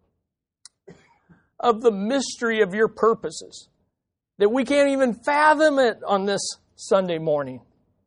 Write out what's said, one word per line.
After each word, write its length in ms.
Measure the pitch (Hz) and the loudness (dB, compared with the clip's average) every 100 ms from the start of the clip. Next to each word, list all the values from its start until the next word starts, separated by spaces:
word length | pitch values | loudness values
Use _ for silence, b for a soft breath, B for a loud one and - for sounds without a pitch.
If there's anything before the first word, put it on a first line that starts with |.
| _ _ _ _ _ _ - _ - b b b b b b - | _ _ _ _ _ _ -20 _ -20 b b b b b b -4
of 220 | 240 220 | -2 0
the 100 | 240 | 0
mystery 720 | 196 208 277 - - 233 220 | 0 -2 -2 -4 -6 -2 0
of 120 | 202 | 0
your 140 | 202 220 | 0 -2
purposes 800 | - 220 220 160 165 - - - _ _ _ _ _ _ - | 0 0 0 -6 -14 -18 -20 -20 _ _ _ _ _ _ 0
that 120 | 202 | 0
we 140 | 254 | 2
can't 260 | 240 285 285 | 0 2 2
even 240 | 269 262 | 2 0
fathom 680 | 202 - 294 311 302 311 277 | -2 -2 2 4 4 4 4
it 180 | 247 - - | 0 0 -2
on 180 | 196 196 | -2 0
this 160 | 196 - - _ - | -4 -6 -12 _ -10
Sunday 420 | - 196 180 165 | 0 0 0 -4
morning. 440 | 160 147 135 127 _ _ _ _ | -2 -2 -4 -12 _ _ _ _